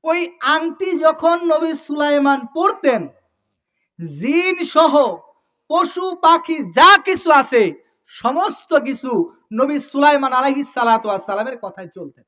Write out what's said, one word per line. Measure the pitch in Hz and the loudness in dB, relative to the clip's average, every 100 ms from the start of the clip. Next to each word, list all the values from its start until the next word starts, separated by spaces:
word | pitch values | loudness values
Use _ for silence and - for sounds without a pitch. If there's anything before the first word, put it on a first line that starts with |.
ওই | 320 339 339 _ | -2 -2 -4 _
আংটি | 254 311 330 - 370 349 | -2 -2 -2 -6 -6 0
যখন | 311 311 330 349 339 | 0 2 0 0 0
নবী | 311 330 | 0 0
সুলাইমান | 311 - 294 294 294 277 277 233 | -6 -8 -4 0 2 2 0 -4
পরতেন, | 320 381 453 285 233 151 _ _ _ _ _ _ _ _ _ 170 143 | -2 -2 0 0 0 -4 _ _ _ _ _ _ _ _ _ -16 -8
জিন | 226 330 370 349 | -2 0 0 -4
সহ | 339 302 320 285 262 - _ _ _ _ _ | -2 2 2 4 0 -2 _ _ _ _ _
পশু | 330 339 359 370 359 | -2 -2 -4 -8 0
পাখি | 320 330 320 320 190 | 2 2 0 -8 -4
যা | 170 339 403 | 6 8 8
কিছু | 392 370 339 | 4 -4 2
আছে | 285 262 247 190 143 _ _ _ | 2 4 2 0 -2 _ _ _
সমস্ত | - 233 294 392 - - | -6 -4 -2 -4 -6 0
কিছু | 302 254 247 262 220 170 _ _ | 0 2 -8 -4 -4 -4 _ _
নবী | 220 277 294 | -4 -4 -4
সুলাইমান | - 277 285 294 269 | -6 0 2 2 0
আলাইহিস | 254 277 277 277 | -2 -2 -4 -6
সালাতু | - 233 226 220 | -4 0 0 0
ওয়াস | 196 196 | -6 -6
সালামের | 202 233 240 | -6 -6 -10
কথায় | 202 185 185 | -16 -16 -20
চলতেন। | 190 147 127 | -16 -18 _